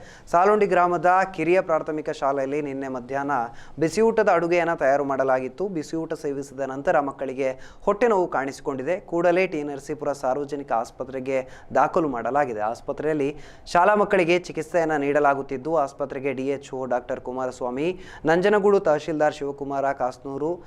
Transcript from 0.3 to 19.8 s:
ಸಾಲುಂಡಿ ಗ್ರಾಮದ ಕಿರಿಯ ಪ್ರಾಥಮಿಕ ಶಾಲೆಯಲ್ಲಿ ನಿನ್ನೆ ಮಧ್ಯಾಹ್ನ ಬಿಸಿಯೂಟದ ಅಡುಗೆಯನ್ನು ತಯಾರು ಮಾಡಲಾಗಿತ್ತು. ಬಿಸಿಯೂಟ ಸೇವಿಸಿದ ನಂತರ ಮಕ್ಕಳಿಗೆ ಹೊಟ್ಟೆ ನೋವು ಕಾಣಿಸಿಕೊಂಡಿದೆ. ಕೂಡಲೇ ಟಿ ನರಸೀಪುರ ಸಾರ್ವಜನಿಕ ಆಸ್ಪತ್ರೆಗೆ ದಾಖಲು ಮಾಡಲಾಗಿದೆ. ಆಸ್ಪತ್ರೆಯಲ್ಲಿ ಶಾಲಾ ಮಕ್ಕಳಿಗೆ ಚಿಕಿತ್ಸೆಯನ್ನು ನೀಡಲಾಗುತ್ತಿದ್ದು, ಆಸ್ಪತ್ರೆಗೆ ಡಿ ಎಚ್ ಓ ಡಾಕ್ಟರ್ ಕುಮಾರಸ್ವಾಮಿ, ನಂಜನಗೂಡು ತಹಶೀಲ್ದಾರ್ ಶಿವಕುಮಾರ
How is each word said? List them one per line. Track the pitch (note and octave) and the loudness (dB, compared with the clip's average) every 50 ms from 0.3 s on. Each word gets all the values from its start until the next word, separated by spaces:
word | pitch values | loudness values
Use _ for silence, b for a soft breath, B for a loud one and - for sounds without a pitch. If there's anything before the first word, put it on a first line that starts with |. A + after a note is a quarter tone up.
ಸಾಲುಂಡಿ | - F3 F#3 G#3 G#3+ G#3+ G3+ F3 | 2 4 6 6 6 4 4 4
ಗ್ರಾಮದ | F3+ F3 F3 F3 F3 E3 D#3 F3+ F#3 F#3+ F#3+ F#3+ F#3+ | 4 4 4 4 2 2 4 4 4 4 2 0 -2
ಕಿರಿಯ | D#3+ D#3+ E3 F3+ F#3+ F3 E3 | -2 2 4 4 2 4 2
ಪ್ರಾಥಮಿಕ | D#3+ D#3 D3+ D#3+ D#3 D#3 D3+ D#3+ D3 - | 0 0 0 -2 -6 -4 -4 -6 -6 -2
ಶಾಲೆಯಲ್ಲಿ | C#3+ C3+ C#3+ C#3 C3+ C3+ C#3+ D3+ D3 C#3 | -2 0 0 0 -2 -2 -2 -4 -4 -4
ನಿನ್ನೆ | C3+ C3+ C3+ C3 C3 | -6 -6 -6 -6 -8
ಮಧ್ಯಾಹ್ನ | B2 A#2+ B2 C3+ C#3 C#3 C#3+ C#3+ B2 A#2 A#2 B B B B B C#3 | -8 -8 -6 -6 -4 -2 -2 -2 -2 -2 -4 B B B B B -2
ಬಿಸಿಯೂಟದ | D#3+ D#3+ - G#3+ A3+ A3+ F#3+ A3 G3+ G#3 F3 | -2 0 2 4 2 4 4 4 4 4 4
ಅಡುಗೆಯನ್ನು | E3+ E3+ E3+ F3 F3 E3 E3 E3+ - D3 | 4 4 2 2 2 2 0 0 2 2
ತಯಾರು | C3 C#3 C#3+ C#3+ C#3 | 2 2 2 2 0
ಮಾಡಲಾಗಿತ್ತು. | C3+ C3 C3+ C3+ C3 C3 C3 B2 A2+ - F#3+ G#3 F#3 D#3 | 0 0 2 2 2 0 0 -6 -6 -6 -6 -4 -4 -6
ಬಿಸಿಯೂಟ | C#3 - E3 E3 D#3+ D#3+ D#3+ - - | -6 -4 -6 -6 -4 -6 -8 -6 -4
ಸೇವಿಸಿದ | C#3+ C#3 C#3 C#3 - B2+ C3+ C3+ C3 C3 | -6 -6 -6 -8 -10 -6 -6 -6 -6 -6
ನಂತರ | C#3 C#3 F#3 E3 D3+ C#3 C#3 | -4 0 2 2 2 2 0
ಮಕ್ಕಳಿಗೆ | - - C#3 C3+ B2+ C3+ C3+ C3 C3 B B B B B - G3+ | -4 -6 -8 -8 -4 -2 -2 -2 -4 B B B B B -2 -2
ಹೊಟ್ಟೆ | G#3 - B3 A#3 G#3 | 2 2 4 4 4
ನೋವು | F#3 F3 - D3+ | 4 2 0 0
ಕಾಣಿಸಿಕೊಂಡಿದೆ. | C3+ C3+ C#3 C3 - - D3 C3+ C3 B2+ D#3 F3+ G3+ - - | -2 -2 -4 -8 -8 -6 -6 -6 -4 -2 -4 -4 -4 -4 -4
ಕೂಡಲೇ | E3+ E3+ F3 F3 E3+ F#3 F#3+ F3+ E3+ | -2 2 4 4 4 4 2 2 0
ಟಿ | D3+ D3 D3 | -4 -4 -4
ನರಸೀಪುರ | C#3+ C3+ - - D3+ - C#3+ C#3+ C3+ C#3 | -8 -8 -8 -8 -8 -4 -4 -4 -4 -2
ಸಾರ್ವಜನಿಕ | C#3 B2+ C3 C#3+ C#3+ C3+ D3 C#3+ C#3 - A#2+ A2+ | -2 -2 -2 -2 -2 -4 -6 -8 -4 -2 -2 -2
ಆಸ್ಪತ್ರೆಗೆ | B2 - - - B2+ C3 C3 C3 B2+ C3+ C3+ C3 B2+ B B B B B A#2 C3 | -2 -4 -8 -10 -10 -8 -8 -8 -4 -2 -2 -2 -2 B B B B B 2 2
ದಾಖಲು | C#3+ D#3 - F#3 D#3+ C#3+ B2 | 2 4 2 0 0 0 -2
ಮಾಡಲಾಗಿದೆ. | A#2 A2+ A#2+ C3 D3 D3 B2 A2 G#2 G#2 A2 | -2 -4 0 2 2 0 0 -2 -2 -2 -4
ಆಸ್ಪತ್ರೆಯಲ್ಲಿ | A#2+ - - C#3+ C3 - D3 D#3 D#3 D3 C3+ C#3+ C#3+ B B B B B B - - | -4 -6 -6 -8 -6 -4 -2 -2 0 0 0 -2 -4 B B B B B B 0 2
ಶಾಲಾ | E3+ F3+ G#3 G#3+ G#3 G3+ | 4 6 6 6 4 4
ಮಕ್ಕಳಿಗೆ | G3+ G3+ F#3 E3+ D#3+ F3 F3 F3+ - | 4 4 2 4 4 2 2 0 -4
ಚಿಕಿತ್ಸೆಯನ್ನು | - E3 D3 - - E3+ D#3+ D#3 D#3 C#3+ C#3 | -8 -8 -6 -2 0 0 2 2 0 0 0
ನೀಡಲಾಗುತ್ತಿದ್ದು, | C#3+ C#3+ D3 D3 C#3 C#3 C3+ C3+ - C#3 B2+ B2+ D#3 E3 D3+ C#3 | 2 2 4 4 4 2 2 -2 -6 -8 -6 -4 0 0 0 0
ಆಸ್ಪತ್ರೆಗೆ | C3+ - - C#3+ C3 C3+ C3+ C3+ C#3+ B2+ C3 | 0 -4 -8 -8 -6 -6 -6 -4 -4 -4 -2
ಡಿ | C3 C#3 C#3 | -2 -4 -4
ಎಚ್ | C3 C3+ - C#3 B2+ | -4 -6 -10 -8 -8
ಓ | C3 B2 B2 | -4 -2 -2
ಡಾಕ್ಟರ್ | B2+ B2 - B2+ B2+ - B2+ | -2 -2 -4 -8 -6 -6 -8
ಕುಮಾರಸ್ವಾಮಿ, | B2+ C3 C3 B2+ B2 - C3 A#2+ B2 C3+ D#3 F3+ F#3 F3+ B B B B - D#3+ | -6 -4 -6 -6 -6 -6 -6 -6 -4 -2 -2 -4 -4 -6 B B B B 0 2
ನಂಜನಗೂಡು | E3+ F3+ F3+ G#3 G#3 G#3 F#3+ G#3 G3 F#3+ G3 E3 | 2 4 4 4 4 4 4 4 4 4 4 2
ತಹಶೀಲ್ದಾರ್ | D3+ - - F3 D#3 D3+ D3+ D3+ C#3+ - | 2 2 0 -4 0 2 2 0 0 -2
ಶಿವಕುಮಾರ | C#3+ C#3+ C#3 - C#3 C#3 C#3 C#3 | -6 -8 -6 -8 -8 -6 -4 -2